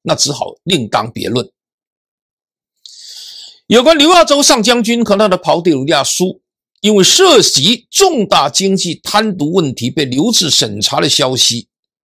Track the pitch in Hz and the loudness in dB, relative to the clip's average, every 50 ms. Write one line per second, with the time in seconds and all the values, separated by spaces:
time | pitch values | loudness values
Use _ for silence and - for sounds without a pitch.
0 | _ 165 156 - - 143 139 - - - - _ _ 170 196 147 110 101 - 113 | _ -4 -2 -2 -2 -4 -4 -6 -8 -10 -10 _ _ -4 -4 -2 -2 -4 -4 -4
1 | 107 113 - - - - 117 127 - - _ _ _ _ _ _ _ _ _ _ | -4 -6 -10 -10 -8 -4 -4 -4 -6 -6 _ _ _ _ _ _ _ _ _ _
2 | _ _ _ _ _ _ _ _ _ _ _ _ _ _ _ _ _ - - - | _ _ _ _ _ _ _ _ _ _ _ _ _ _ _ _ _ -20 -20 -20
3 | - - - - - - - - - - - _ _ - 202 240 247 311 330 294 | -20 -20 -20 -20 -20 -20 -20 -20 -20 -20 -20 _ _ 2 2 4 6 4 4 4
4 | 285 320 359 349 311 - 285 285 285 - 294 240 202 240 240 240 220 226 233 233 | 4 4 4 4 4 4 2 2 2 2 2 2 2 0 0 0 0 -2 -2 -2
5 | 226 190 196 202 220 202 185 180 - 160 151 175 165 185 151 131 135 151 160 143 | 0 0 2 2 2 0 0 0 0 -2 -2 0 2 0 0 0 0 0 -2 0
6 | 127 - - - 185 185 180 - _ _ _ _ _ _ _ _ - 208 214 196 | 0 -2 -2 -2 -4 -4 -4 -10 _ _ _ _ _ _ _ _ 0 2 4 4
7 | 180 - - - 381 370 294 214 - - - 139 135 196 240 - - _ - - | 4 4 4 4 4 4 4 4 4 2 0 0 0 0 0 -2 -6 _ 0 0
8 | 392 370 330 240 196 196 185 160 139 143 - - 190 196 196 185 - 175 147 - | 2 2 2 0 -2 0 0 0 0 0 -2 -2 -2 0 -2 -2 -2 -6 -8 -8
9 | - - - 214 220 220 185 185 147 151 175 190 165 135 113 - 117 127 135 160 | -10 -4 -2 -2 -2 -2 -4 -4 -4 -2 0 -2 -2 -2 -4 -6 -6 -6 -4 -4
10 | 147 127 123 139 170 247 220 - - 143 - - 135 110 101 104 104 - 131 151 | -4 -2 -2 -2 0 0 0 -2 -2 0 -2 -2 -2 -4 -6 -6 -6 -4 -2 -2
11 | 170 147 - - - 135 131 113 - - 117 120 - _ _ _ _ _ _ _ | -2 -2 0 0 -2 -2 0 -2 -2 -2 -2 -4 -10 _ _ _ _ _ _ _